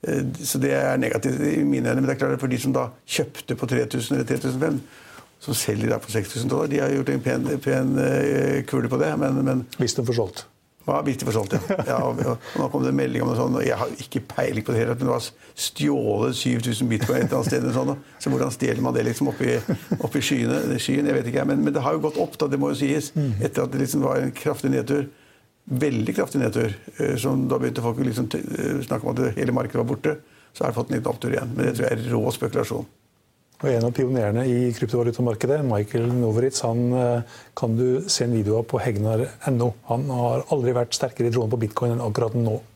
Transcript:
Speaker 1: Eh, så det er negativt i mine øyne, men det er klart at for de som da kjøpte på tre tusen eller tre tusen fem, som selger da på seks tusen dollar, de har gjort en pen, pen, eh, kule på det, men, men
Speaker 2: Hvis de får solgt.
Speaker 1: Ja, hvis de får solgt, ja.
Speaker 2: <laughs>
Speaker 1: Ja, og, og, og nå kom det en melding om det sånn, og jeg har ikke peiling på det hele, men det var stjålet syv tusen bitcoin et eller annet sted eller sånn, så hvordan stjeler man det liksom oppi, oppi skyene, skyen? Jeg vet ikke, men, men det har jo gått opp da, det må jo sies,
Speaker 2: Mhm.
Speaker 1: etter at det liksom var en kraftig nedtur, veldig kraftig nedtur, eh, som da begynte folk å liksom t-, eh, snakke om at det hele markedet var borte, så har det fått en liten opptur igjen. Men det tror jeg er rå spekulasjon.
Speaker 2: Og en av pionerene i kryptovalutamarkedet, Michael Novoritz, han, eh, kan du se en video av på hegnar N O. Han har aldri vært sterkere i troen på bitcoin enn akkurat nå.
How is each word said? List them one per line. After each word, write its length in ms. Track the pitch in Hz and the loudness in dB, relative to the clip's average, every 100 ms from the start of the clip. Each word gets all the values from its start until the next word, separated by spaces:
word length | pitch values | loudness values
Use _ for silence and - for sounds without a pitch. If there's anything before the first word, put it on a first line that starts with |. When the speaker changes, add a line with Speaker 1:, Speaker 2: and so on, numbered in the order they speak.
| - | -2
Speaker 1:
Eh, 160 | 139 135 135 | -2 -2 -4
så 160 | 135 139 | -4 0
det 120 | 139 139 | 2 2
er 200 | 139 135 | 2 2
negativt 400 | 127 - 131 131 | 2 0 0 0
i 140 | 147 156 | 0 2
mine 240 | 143 135 123 | 2 2 2
øyne, 120 | 127 | 2
men 80 | 135 | 2
det 80 | 135 | 2
er 40 | |
klart 160 | 139 135 | 0 0
at 80 | |
for 80 | 135 | 0
de 80 | 123 | 0
som 120 | 131 | 0
da 160 | 131 123 - - | 0 -2 -8 -6
kjøpte 480 | - - - - 120 | -2 -2 -6 -8 -6
på 120 | 120 | 0
tre 160 | 123 123 | 0 0
tusen 240 | 127 113 139 | -2 0 0
eller 120 | 120 | 0
tre 80 | 131 | 0
tusen 200 | 135 131 | 0 0
fem, 160 | 147 - - - - - - _ | 0 0 -6 -20 -20 -20 -20 _
som 160 | - 113 | -6 -2
selger 320 | - 104 113 | 0 0 0
da 40 | 113 | 0
på 120 | - | 0
seks 180 | 110 95 | -4 -4
tusen 200 | - 123 | -4 -2
dollar, 160 | 147 156 | 0 0
de 100 | 143 | 0
har 120 | 139 | 2
gjort 180 | 139 131 | 0 0
en 120 | 139 | 0
pen, 240 | 127 127 127 139 | 0 -2 -2 -2
pen, 320 | 139 135 131 139 | 0 0 2 2
eh, 580 | 135 135 143 135 139 139 - | 2 2 2 2 2 0 0
kule 200 | 135 117 | 0 0
på 80 | 131 | 2
det, 80 | 156 151 | 0 0
men, 200 | 139 135 | 0 2
men 200 | 139 131 120 - | 2 0 -2 -2
Speaker 2:
Hvis 160 | 123 - | 0 0
de 80 | |
får 120 | 120 120 | 0 0
solgt. 240 | 98 - - _ _ _ - | 0 -4 -16 _ _ _ -2
Speaker 1:
Ja, 140 | 147 | 0
hvis 140 | 151 127 | 0 -2
de 80 | 127 | -2
får 80 | |
solgt, 220 | 110 98 - | -2 0 -2
ja. 200 | - 190 | -2 -2
Speaker 2:
<laughs> 120 | - | 0
Speaker 1:
Ja, 60 | 123 127 | 0 0
og, 140 | 123 | 0
og, 140 | 123 120 - | -2 -2 -6
og 60 | - | -4
nå 60 | 131 | -2
kom 140 | - | 0
det 80 | 131 | 0
en 60 | 139 | 2
melding 240 | 131 120 | 0 0
om 80 | 123 | 0
det 60 | 123 | 0
sånn, 160 | 127 127 | 0 0
og 60 | - | 0
jeg 100 | 120 | 0
har 160 | 123 117 | -2 -6
ikke 180 | - 127 - | -6 -6 -6
peiling 340 | - - 110 | -4 -2 -2
på 80 | 107 | -2
det 120 | 117 | 0
hele, 100 | 117 | 0
men 140 | 120 131 | 0 0
det 20 | |
var 160 | 123 - - - - | 0 -4 -12 -20 -8
stjålet 720 | - - 147 139 113 104 123 127 | -8 -2 0 2 2 2 0 0
syv 240 | 127 123 | 0 0
tusen 280 | 120 110 123 | 0 0 0
bitcoin 260 | 113 113 127 | 0 2 2
et 80 | 123 | 2
eller 140 | 135 | 0
annet 80 | 117 | 2
sted 140 | 127 | 0
eller 100 | 123 | 2
sånn, 220 | 123 131 139 - - | 0 0 -4 -8 -6
så 80 | - | -2
hvordan 200 | 131 135 | 0 0
stjeler 300 | - 131 120 127 | 0 -2 0 0
man 80 | |
det 80 | 123 120 | 2 0
liksom 240 | 117 139 | 0 -2
oppi, 240 | - 123 123 - 180 - - | 0 0 0 0 -4 -2 -4
oppi 240 | 113 151 | -2 -2
skyene, 380 | 117 123 117 123 123 123 | 0 0 2 0 0 -2
skyen? 300 | - 139 143 | 0 0 2
Jeg 80 | 135 | 0
vet 120 | 120 | 0
ikke, 120 | 135 139 | 0 0
men, 140 | 143 147 | 2 2
men 80 | |
det 80 | 147 | 2
har 140 | 135 160 | 0 0
jo 80 | |
gått 160 | 151 151 | 0 0
opp 140 | 170 - | -4 0
da, 80 | 147 | 0
det 80 | 139 | 0
må 80 | 143 | 0
jo 80 | 135 | 0
sies, 260 | 139 147 - - | 0 0 -2 -2
Speaker 2:
Mhm. 240 | 143 104 110 | 0 0 -2
Speaker 1:
etter 160 | - 131 | 0 -2
at 60 | |
det 80 | 135 | 0
liksom 220 | 139 147 135 | 0 0 2
var 160 | 131 | 0
en 80 | 131 - | -2 -2
kraftig 340 | - 147 135 | -4 0 0
nedtur, 360 | 131 120 143 143 - - _ _ _ - | 0 2 0 -2 -10 -20 _ _ _ -4
veldig 480 | 127 147 120 110 | 0 0 0 0
kraftig 240 | - 160 143 | 0 0 0
nedtur, 380 | 120 110 117 101 - - | 0 2 0 -2 -12 -4
eh, 140 | - 131 | -2 0
som 240 | 139 135 131 | 0 0 2
da 80 | 131 | 0
begynte 240 | 127 127 | 0 -2
folk 160 | 120 117 | -2 0
å 80 | 135 | -2
liksom 220 | 117 123 | -2 -2
t-, 80 | - | -4
eh, 400 | - - - - 123 | -4 -4 -2 -2 -2
snakke 160 | 123 | -2
om 60 | - 120 | -2 0
at 80 | |
det 80 | 127 104 | -2 0
hele 120 | 123 | 0
markedet 300 | 123 117 120 | 0 0 -2
var 80 | 120 | -2
borte, 240 | 135 151 151 - - - | 0 -2 -2 -8 -20 -20
så 80 | - | -4
har 60 | - | -2
det 80 | 117 | -2
fått 140 | 117 | -2
en 40 | 131 | -2
liten 100 | 127 | -2
opptur 240 | 117 123 | -2 -2
igjen. 160 | 135 123 120 | -2 -2 -2
Men 100 | 127 | -2
det 60 | |
tror 140 | 120 120 | 0 0
jeg 100 | 117 | 0
er 140 | 120 | 0
rå 100 | 120 113 | 0 0
spekulasjon. 560 | 123 123 - - 117 - _ _ _ _ _ _ _ | -2 -2 -2 -2 -4 -8 _ _ _ _ _ _ _
Speaker 2:
Og 140 | 139 | 0
en 140 | 120 117 | 2 2
av 40 | 120 | 2
pionerene 460 | 127 131 104 110 131 | 2 2 2 2 2
i 220 | 123 123 117 | 2 2 0
kryptovalutamarkedet, 800 | 117 123 120 117 123 107 120 147 | 0 2 2 2 0 2 2 2
Michael 420 | 139 104 104 120 117 | 2 2 0 0 2
Novoritz, 480 | 123 117 107 131 - | 2 2 4 2 2
han, 220 | 120 117 120 | 0 2 2
eh, 400 | 127 123 120 120 - - - | 2 2 2 -2 -12 -16 -4
kan 180 | 120 | 0
du 300 | 113 127 127 190 | 2 4 2 0
se 220 | - 120 | 0 2
en 80 | 117 | 2
video 240 | 104 110 | 2 0
av 60 | 113 | 0
på 100 | 123 | -2
hegnar 460 | 127 101 107 110 127 - - | 0 0 2 0 -2 -4 0
N 80 | 123 | 2
O. 80 | 120 - - | 0 -2 -4
Han 180 | 117 139 | -2 0
har 320 | 127 120 123 - | 0 0 0 0
aldri 200 | 151 120 123 | 2 2 2
vært 180 | 120 | 0
sterkere 380 | - 131 - 120 | 0 -2 0 0
i 20 | |
troen 160 | 120 110 | 2 0
på 80 | 120 | 0
bitcoin 320 | 110 - 123 117 | -2 0 0 0
enn 80 | |
akkurat 320 | 120 104 117 123 | 0 0 0 2
nå. 220 | 113 107 - | 2 0 -6